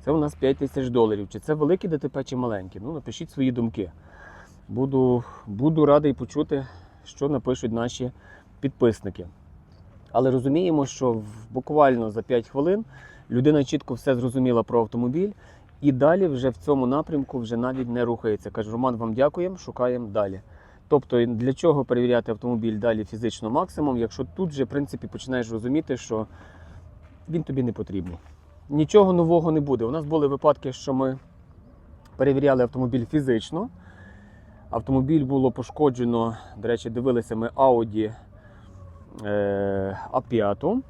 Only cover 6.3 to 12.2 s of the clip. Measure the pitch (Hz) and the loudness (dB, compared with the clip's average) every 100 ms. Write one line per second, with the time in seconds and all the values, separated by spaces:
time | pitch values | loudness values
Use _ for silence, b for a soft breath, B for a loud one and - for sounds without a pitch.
6.3 | 147 151 139 131 B B B - - 143 | -4 -2 -2 -6 B B B -20 -6 -2
7.3 | 139 127 127 123 117 120 - 123 - B | -2 -2 -2 -2 -2 -4 -4 -8 -10 B
8.3 | B B - 135 - 120 107 98 90 85 | B B -6 -6 2 2 2 -8 -10 -16
9.3 | - - - - - - - - 117 131 | -18 -20 -20 -20 -20 -20 -20 -2 2 2
10.3 | 127 131 151 185 156 139 - 131 113 104 | 2 2 2 2 0 0 0 0 0 -6
11.3 | 110 110 117 - 151 139 123 110 107 | -16 -10 -10 -2 6 6 6 0 -4